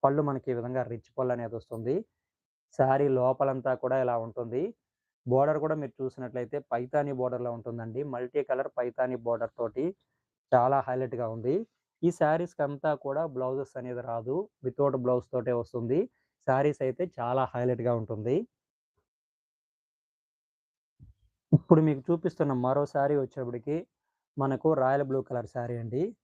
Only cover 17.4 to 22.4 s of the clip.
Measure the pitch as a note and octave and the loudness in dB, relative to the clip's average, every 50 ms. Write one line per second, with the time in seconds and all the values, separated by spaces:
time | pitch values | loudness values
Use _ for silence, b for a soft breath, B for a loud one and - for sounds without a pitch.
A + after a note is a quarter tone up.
17.4 | C3 B2 - B2 B2 B2+ B2 A#2+ A#2 B2 A#2+ A#2 A2 - A2+ G#2+ G#2+ A#2 C3 F3 | 0 0 -2 0 0 0 0 0 0 0 0 0 -2 -4 -6 -4 -2 0 0 0
18.4 | A#3 - _ _ _ _ _ _ _ _ _ _ _ _ _ _ _ _ _ _ | 0 -4 _ _ _ _ _ _ _ _ _ _ _ _ _ _ _ _ _ _
19.4 | _ _ _ _ _ _ _ _ _ _ _ _ _ _ _ _ _ _ _ _ | _ _ _ _ _ _ _ _ _ _ _ _ _ _ _ _ _ _ _ _
20.4 | _ _ _ _ _ _ _ _ _ _ _ _ - - - _ _ _ _ _ | _ _ _ _ _ _ _ _ _ _ _ _ -20 -20 -20 _ _ _ _ _
21.4 | _ _ - - - _ F3 D#3 D#3 D#3 D3 C3+ C3 - E3+ E3 E3 F#3 - - | _ _ 4 4 8 _ 8 8 8 4 2 0 0 -2 -2 0 0 -4 -2 0